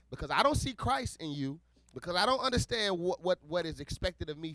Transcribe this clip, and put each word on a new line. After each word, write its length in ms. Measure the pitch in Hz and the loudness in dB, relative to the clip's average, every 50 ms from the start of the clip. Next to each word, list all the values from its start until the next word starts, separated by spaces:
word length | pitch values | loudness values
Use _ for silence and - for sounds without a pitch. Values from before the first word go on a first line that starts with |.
| _ - | _ -14
Because 200 | 127 - 151 135 | -12 -10 -4 0
I 120 | 143 160 | 4 6
don't 120 | 233 285 302 | 6 6 6
see 180 | - - 277 | 4 0 -2
Christ 440 | 226 - - 240 269 269 247 - - - | -4 -2 0 0 0 0 0 -4 -6 -6
in 100 | 160 151 | -6 -4
you, 300 | 143 147 135 135 147 170 _ _ _ _ _ _ | -2 -2 -2 -2 -4 -8 _ _ _ _ _ _
because 220 | - 127 - 175 175 | -16 -10 -8 -2 2
I 80 | 180 208 | 2 4
don't 140 | 247 262 247 | 4 4 2
understand 580 | 247 262 247 - - - 233 226 208 202 185 170 | 2 2 2 2 0 0 0 0 0 0 0 0
what, 240 | 170 185 - - | 0 0 -2 0
what, 160 | 165 185 180 - - | 2 0 0 0 -2
what 200 | 147 165 180 165 | -4 -2 -2 -2
is 140 | 160 143 131 | -2 -6 -8
expected 500 | 143 - - - 190 185 175 - 170 156 | -8 -8 -6 -4 -4 -4 -4 -4 -8 -8
of 80 | 147 151 | -6 -6
me 160 | 165 160 | -8 -8